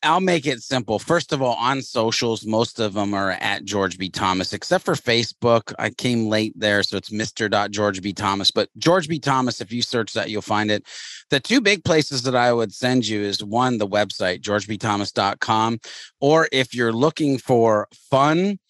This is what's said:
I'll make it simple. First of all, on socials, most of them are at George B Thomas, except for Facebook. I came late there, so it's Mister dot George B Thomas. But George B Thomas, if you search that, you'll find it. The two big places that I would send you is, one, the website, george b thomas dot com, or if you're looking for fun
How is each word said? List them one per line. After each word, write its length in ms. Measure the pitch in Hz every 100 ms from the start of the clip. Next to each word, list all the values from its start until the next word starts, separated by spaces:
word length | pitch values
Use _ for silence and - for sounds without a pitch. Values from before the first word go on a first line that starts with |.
I'll 160 | 151 170
make 280 | 190 175 135
it 160 | 123
simple. 340 | - 131 113 107
First 340 | - 170 -
of 120 | 147
all, 100 | 131 117
on 240 | 120 135
socials, 600 | 127 127 113 113 120 110
most 360 | 107 110 113 -
of 140 | 110
them 200 | 98 101
are 180 | 101 98
at 320 | 92 - 101 98
George 340 | 101 95 90
B 100 | 95
Thomas, 420 | - 98 92 92
except 320 | 101 - 185
for 120 | - 151
Facebook. 800 | - 117 117 - 120 117 - -
I 140 | 110
came 360 | - 127 120 110
late 260 | 107 107 -
there, 220 | 107 101
so 160 | 98 98
it's 140 | -
Mister 360 | 107 107 - 110
dot 220 | 101 104
George 320 | 104 104 98
B 100 | 98
Thomas. 380 | 87 101 98 95
But 200 | - 104 -
George 280 | 127 180 151
B 120 | 160
Thomas, 420 | 131 131 127 113
if 100 | 101
you 120 | 120
search 300 | 117 123 110
that, 180 | 113 92
you'll 100 | 107
find 300 | - 104 107
it. 160 | 104 - - - - -
The 100 | 143
two 220 | - 247
big 220 | 208 202
places 400 | - 160 147 135
that 120 | 123 127
I 160 | 123
would 220 | 120 113
send 340 | - 127 127 110
you 140 | 107
is, 220 | 104 98
one, 340 | 104 110 127 120
the 100 | 104
website, 540 | 104 104 - 95 90
george 260 | 69 104 101
b 80 | 107
thomas 360 | 113 101 101
dot 280 | - 98 -
com, 400 | - 110 110 117 - - - _
or 300 | 139 160 156
if 220 | 135 127
you're 200 | 123 120
looking 440 | 113 147 - 151 135
for 500 | - 127 117 107 104 - _
fun 480 | 135 143 160 190 196 _